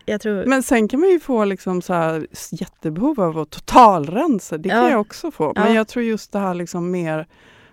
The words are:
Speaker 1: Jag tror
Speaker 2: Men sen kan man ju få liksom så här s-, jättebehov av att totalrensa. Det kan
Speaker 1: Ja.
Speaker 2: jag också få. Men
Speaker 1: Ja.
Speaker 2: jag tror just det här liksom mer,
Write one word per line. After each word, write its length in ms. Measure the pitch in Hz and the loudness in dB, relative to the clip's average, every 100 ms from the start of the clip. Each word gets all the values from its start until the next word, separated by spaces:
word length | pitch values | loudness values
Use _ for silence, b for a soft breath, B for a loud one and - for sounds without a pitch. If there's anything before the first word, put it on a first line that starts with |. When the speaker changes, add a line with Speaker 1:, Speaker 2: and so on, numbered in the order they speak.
Speaker 1:
Jag 160 | - 208 | -8 -6
tror 260 | 220 196 240 | -4 -2 0
Speaker 2:
Men 160 | 269 | 0
sen 260 | - 247 214 | 2 0 2
kan 120 | 262 | 2
man 80 | 381 | 2
ju 120 | 349 | 2
få 240 | - 233 | 0 0
liksom 380 | 202 190 190 180 | 0 -2 -4 -4
så 100 | - | -2
här 320 | 175 160 160 - | -2 0 -2 -8
s-, 160 | - - | -14 -14
jättebehov 680 | 170 185 _ 160 160 269 269 | -12 -12 _ -8 -2 -2 0
av 180 | 170 160 | -2 -2
att 120 | 151 | -8
totalrensa. 1080 | - - 262 226 180 143 196 339 214 - 156 | -12 2 8 8 8 0 -2 0 -2 -4 -6
Det 100 | 185 | -2
kan 100 | 220 | 2
Speaker 1:
Ja. 60 | 330 | 2
Speaker 2:
jag 100 | 240 | 2
också 300 | 208 - 339 | -2 -6 -10
få. 220 | - 151 - | -4 -2 2
Men 120 | 220 | 2
Speaker 1:
Ja. 60 | |
Speaker 2:
jag 140 | 220 220 | 2 0
tror 160 | 247 | -4
just 280 | 226 214 - | -4 -4 -6
det 60 | 202 | -6
här 160 | 190 | -4
liksom 360 | 175 175 180 175 | -4 -6 -6 -4
mer, 360 | 180 165 156 160 b b b b | -4 -4 -6 -8 b b b b